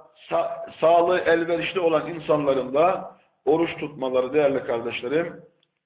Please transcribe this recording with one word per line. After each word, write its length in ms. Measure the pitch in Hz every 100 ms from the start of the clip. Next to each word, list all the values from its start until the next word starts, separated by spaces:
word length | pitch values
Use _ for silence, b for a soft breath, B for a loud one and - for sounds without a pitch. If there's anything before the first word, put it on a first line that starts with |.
| - _ -
sa-, 420 | 165 - - - -
sağlığı 380 | 160 170 170 180
elverişli 640 | - 165 170 170 - 190
olan 260 | 165 156 139
insanların 680 | 170 160 151 143 131 123
da 460 | 139 175 185 - B B B
oruç 320 | 135 160 165 -
tutmaları 560 | 151 147 131 127 127
değerli 320 | 147 139 127
kardeşlerim, 800 | - 117 117 110 123 151 170 - - _ _ _